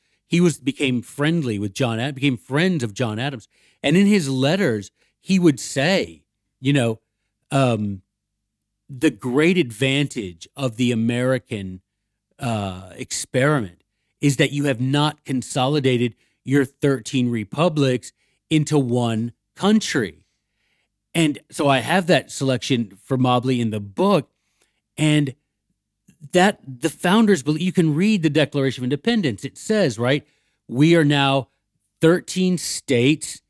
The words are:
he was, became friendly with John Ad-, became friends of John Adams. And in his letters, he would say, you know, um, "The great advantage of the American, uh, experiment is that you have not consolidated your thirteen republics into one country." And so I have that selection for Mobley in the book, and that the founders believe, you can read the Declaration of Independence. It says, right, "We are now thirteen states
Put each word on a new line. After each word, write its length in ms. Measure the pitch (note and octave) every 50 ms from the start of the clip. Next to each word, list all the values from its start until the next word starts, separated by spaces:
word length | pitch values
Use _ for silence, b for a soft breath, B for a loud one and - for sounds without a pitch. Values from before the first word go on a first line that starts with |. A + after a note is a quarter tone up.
| _ _ _ _ _
he 140 | _ E3 E3+
was, 180 | F3+ E3+ D3 -
became 440 | B2+ C3+ B2 - D3 C3 B2+ A#2+ -
friendly 560 | - - - C#3+ D#3 E3+ E3+ C#3+ B2 G#2+ G2
with 140 | G#2 G2+ F#2+
John 260 | - C3+ A#2 A2+ A2
Ad-, 160 | A#2+ D3 C#3
became 220 | B2+ C3 C#3+ B2+
friends 460 | - - - C3 D3 F3 F#3+ F3+ D3 A#2+
of 100 | G#2+ G2
John 240 | - B2+ A2 G#2+ G#2+
Adams. 280 | B2+ D3 C#3+ A2+ - _ _ _ _ _ _ _ -
And 120 | C#3 D#3
in 120 | F#3+ G3+
his 220 | G3+ G#3+ G3 D3+ C3+
letters, 600 | C3+ B2+ C3 C#3 F3 G3 G3+ C#3 A2 G#2 G2 - _ _ _ _ _ _
he 180 | _ - F#3+
would 220 | F#3 F3 E3 C#3 A2+
say, 640 | - - - C3+ C3+ E3+ G3 E3+ A2 E2+ E2 D2+ _ _ _ _ _ _ _ _
you 120 | B2+ C3+ D3
know, 260 | C#3 A#2+ A#2 A2 - _ _ _ _ _ _ _ _ _ -
um, 500 | - C3+ C3+ B2 A#2 G#2 G#2+ G2+ G2 F#2+ - _ _ _ _ _ _ _ _ _ _ _ _ _ _ _ _ -
"The 220 | C#3+ B2 D3+ D#3+
great 460 | - G2+ - B2+ A#2+ C#3+ D#3 F3 F#3
advantage 880 | F3+ D3+ A#2 A2 - C3+ C3+ C3+ C#3+ D3 C#3 - B2+ G#2 F2+ F2 E2 - - _
of 220 | - C#3 B2+ A2
the 140 | A2+ B2+ A#2+
American, 880 | A#2+ A2 A2+ A#2 A#2+ A#2+ B2+ C3 C3 B2 - - A#2+ G2+ F#2+ F#2 F#2 F#2 - _ _ _ _ _ _ _ _ _ _ -
uh, 520 | C3 B2 A#2 G#2+ G2+ F#2+ F2+ F#2 F#2 F2+ -
experiment 880 | - B2+ - - - - - - B2+ C3 D3 D3+ C#3 G#2+ F2 E2+ _ _ _ _ _ _ _ _ _
is 160 | - C#3+ C3+
that 140 | - D3+ C3
you 120 | C#3 C#3+ C#3+
have 180 | C#3+ C3 A2
not 420 | B2+ C3 C#3 D3 D3 D3+ - _ _
consolidated 920 | - C#3+ B2+ - - - C#3+ B2+ C3+ D3+ D3+ B2+ C3 B2 A#2 A#2+ A#2+ - _ _ _ _ _ -
your 220 | B2+ C3 C#3+ C3+
thirteen 640 | B2+ - _ - C#3+ C#3 B2 A2 - - C3 B2 A#2+
republics 840 | A#2 A2+ G#2 - - C#3+ E3 F3+ D#3 D3 C#3 C3 B2+ B2 - - - _ _ _ _ _ _ -
into 300 | D#3+ D#3 D3 - D3+ D3
one 540 | C3+ A#2+ A#2+ B2 A#2+ A#2 A2+ A2 A#2 A#2+ - _ _ _ _
country." 680 | - F3+ G3 G#3+ A3 - - - D3 A2 E2+ D2+ _ _ _ _ _ _ _ _ _ _ _ _ _ _ _ _ _ _ _ -
And 260 | E3+ E3 D3 D3 - - _
so 160 | - - D#3
I 120 | C#3+ C3+ B2+
have 280 | A2 A#2+ E3 F#3+ F3+
that 240 | D#3+ E3+ C3 - -
selection 640 | - - C#3 C3+ B2+ A#2 - - C3+ A#2 A2+ G#2 - - -
for 140 | - C3+
Mobley 440 | B2+ C3 B2+ B2 B2 A#2 C3 C3 A#2+
in 80 | A#2 A2
the 120 | G#2+ G#2+
book, 500 | G2+ G2+ G2 - F#3 G3+ G3+ D#3 - _ _ _ _ _ _ _ _ _ _ _ _ _ _
and 380 | - D3+ D#3 D3+ D3+ D3 C3 B2 _ _ _ _ _ _ _ _ _ _ _ _ _ _ _ _ _ - -
that 280 | - F3+ F3+ G#3 G3+ - -
the 240 | C3+ C3 A#2+ - D#3+
founders 540 | - - - F3 F#3+ A3+ A3+ G3+ G3 D#3 B2
believe, 180 | D3 D#3 D#3
you 120 | F3 F#3 -
can 200 | F#3+ E3 D#3 C#3+
read 300 | D3+ F#3+ G#3+ A3 G3 D#3
the 60 | E3
Declaration 520 | C#3+ D#3 D3 - - C#3+ C3+ C3+ B2 -
of 40 | B2
Independence. 580 | B2 C#3+ - - A#3 A#3+ A3 F3+ C3+ G#2 - -
It 140 | - -
says, 420 | - - - A3 G#3+ F#3+ C#3+ G#2+ G#2+
right, 260 | A#2+ B2 C#3+ D3+ - _ _ _ _ _ _ _ _
"We 280 | - A2+ B2+ D3 E3 E3+
are 100 | E3+ D3+
now 440 | C#3+ D3 C#3+ C#3 C#3 C#3 C#3 A#2+ - _ _ _ _ _ _ _ _ _ _
thirteen 560 | - D#3+ F3 F3+ - - - F#3 F#3 F#3 F3+
states 840 | E3+ - - - - - - C3+ A#2+ A#2+ C#3 D3+ D3+ - - - - _ _